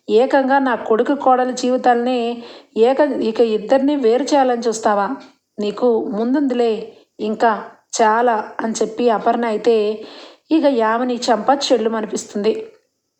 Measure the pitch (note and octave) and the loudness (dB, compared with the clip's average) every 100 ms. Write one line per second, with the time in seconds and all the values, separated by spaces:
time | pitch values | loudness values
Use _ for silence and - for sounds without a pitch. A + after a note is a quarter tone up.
0 | - G#3+ C4 C#4 C4 C#4 C4 A3+ - A3 | 0 2 4 2 2 2 0 -2 0 0
1 | B3+ C#4 C4 B3+ B3+ B3 B3 B3+ B3 A#3 | 0 0 2 2 0 -2 -2 0 2 2
2 | A#3+ B3+ A#3 A#3+ A#3 - - G#3+ A#3 C4+ | 0 -2 -4 -6 -12 -20 -8 2 2 4
3 | D4 B3 A3 A3 A#3 G#3+ G3+ C4+ C#4 D4 | 2 0 -2 0 2 0 0 2 2 0
4 | A#3 B3 C#4 D4 C4 A#3+ A#3 A3 A3+ G3+ | 2 0 2 2 2 0 -2 -2 0 0
5 | G3+ C4+ - _ _ - G#3 G3+ B3 A3+ | 0 -6 -12 _ _ -8 -6 -2 0 0
6 | E3+ F#3+ A#3 C#4 C#4 A#3+ A#3 G#3 G3 - | -2 -4 -2 0 0 0 0 -2 -8 -18
7 | _ - G#3+ G#3+ A#3 G3 - - _ - | _ -10 -6 0 0 0 -6 -18 _ 0
8 | A3 A3 A#3+ A3 - - A3+ G#3+ G#3+ - | 2 2 2 0 -4 -6 -6 -4 -4 -2
9 | A#3+ G3+ A#3 A#3 A#3 G#3+ A#3+ A3+ G#3 A3 | 0 0 0 -2 -2 -2 0 2 0 -4
10 | - - - - - D#4+ C#4+ B3 A3 A3+ | -10 -20 -20 -20 -2 0 2 2 0 0
11 | B3+ A#3+ B3 G#3+ G#3+ C#4 - A#3+ A3 A3+ | -2 -4 -2 0 2 0 2 0 0 -2
12 | G#3+ - - G#3 G#3 - - - _ _ | -4 -8 -8 -4 -2 -2 -6 -18 _ _
13 | _ | _